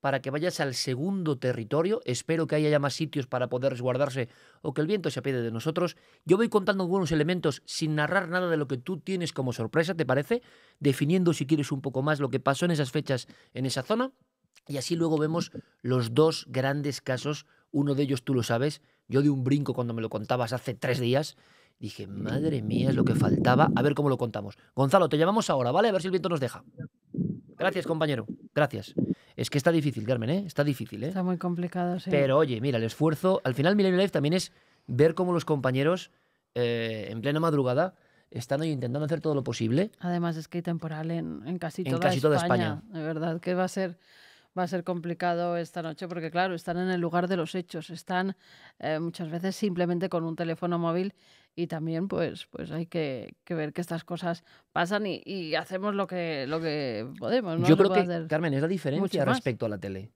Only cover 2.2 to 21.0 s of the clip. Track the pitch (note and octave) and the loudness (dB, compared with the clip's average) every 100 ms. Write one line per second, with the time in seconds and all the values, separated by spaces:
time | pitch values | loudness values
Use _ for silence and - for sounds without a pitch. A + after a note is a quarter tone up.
2.2 | - D#3+ D#3+ D3+ D3+ D3 C#3 - D#3 D3 | -2 -2 0 2 4 2 2 -2 -4 -4
3.2 | B2 B2+ B2 B2 C3+ B2 B2 B2+ C#3 B2+ | -4 -2 -2 0 -2 0 -2 0 0 -2
4.2 | A#2+ - - _ - C3+ D#3 G#3 D#3+ C3 | -6 -8 -20 _ -6 -2 0 0 -2 -4
5.2 | C3+ C3 A#2 A#2 D#3+ E3 F3 - _ _ | -2 -2 -2 -2 -4 0 -2 -4 _ _
6.2 | - F#3+ A#3 G#3+ F#3+ G3 F3 F#3+ E3 D#3+ | 2 4 6 2 2 0 2 2 2 2
7.2 | D3+ F#3 D#3+ C3+ - - D#3 D3+ D3+ F3+ | 2 2 0 -2 -8 -4 0 0 2 0
8.2 | F3+ F3+ F3+ D#3+ C#3 C3+ B2 F#3 - F#3 | 0 -2 2 0 0 -4 -6 -8 -4 -4
9.2 | E3 - C3 A#2 A2+ - D3 E3 D#3 C3 | -4 -2 -4 -2 -2 0 0 0 2 2
10.2 | D3 A#3 - - _ _ C#3+ C3 C#3+ F#3 | 2 -4 -4 -20 _ _ 2 2 2 4
11.2 | F3 D#3+ C3+ D#3 C3+ C#3 C3 B2+ C#3 D3+ | 4 2 2 2 2 -2 -2 -2 0 0
12.2 | C#3 B2+ C3+ C#3 F3 D#3 C3+ D#3 C#3+ C3 | 0 2 2 2 2 2 0 -2 -2 -4
13.2 | - - _ B2 C3 C3 B2 A3+ C4 _ | -4 -20 _ -6 -4 -2 -2 0 0 _
14.2 | _ _ _ _ - C#3 - E3+ E3 D3+ | _ _ _ _ -8 -6 -2 0 2 2
15.2 | D#3 E3+ E3+ - - _ A#2+ B2+ A#2 A#2+ | 2 0 -4 -8 -18 _ 0 0 2 4
16.2 | D#3+ D3+ - B2 C3 C#3+ C#3+ B2+ - B2+ | 4 4 -6 -2 0 0 -4 -6 -4 -4
17.2 | C#3 D3 - _ _ - C#3+ C#3 C#3+ C#3 | -2 -6 -8 _ _ 0 2 2 2 0
18.2 | - B2+ A2+ A#2 C#3+ D3 _ _ _ B2 | 0 0 2 2 0 -4 _ _ _ 2
19.2 | C#3+ C#3 B2+ C#3+ C3+ B2+ A#2+ A2+ A2 G#2+ | 4 2 2 2 2 -2 -2 -2 -4 -4
20.2 | G#2 B2+ A#2 B2 - A2 C3 B2 | -2 0 0 -2 -6 -4 -2 0